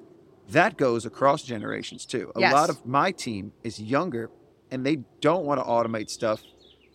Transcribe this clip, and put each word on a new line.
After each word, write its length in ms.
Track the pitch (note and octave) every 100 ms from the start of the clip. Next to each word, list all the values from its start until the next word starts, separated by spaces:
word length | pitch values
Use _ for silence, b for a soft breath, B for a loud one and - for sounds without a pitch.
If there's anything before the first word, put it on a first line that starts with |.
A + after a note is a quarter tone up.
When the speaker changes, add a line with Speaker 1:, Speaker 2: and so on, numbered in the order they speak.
| - - - _ -
Speaker 1:
that 280 | B2+ F#3+ E3
goes 280 | C#3 A#2 A2
across 360 | - C3+ D3+
generations, 640 | - A#2 G#2+ G#2+ G#2+ - -
too. 260 | B2 - -
A 40 |
Speaker 2:
Yes. 120 | F#3
Speaker 1:
lot 160 | C#3+ E3
of 160 | - A#2+
my 260 | C3+ F3+
team 400 | F#3+ - G#2+ G2 -
is 160 | A#2 G#2
younger, 480 | G#2+ C3+ F3+ A#2 A2+ - _ _ _
and 160 | C3 C3
they 120 | D3+ A#2+ _
don't 240 | D3 F3 D3
wanna 180 | C#3+
automate 460 | - A#2 A#2 A2+ G#2
stuff 320 | - A2+ G#2+ - _ - _ _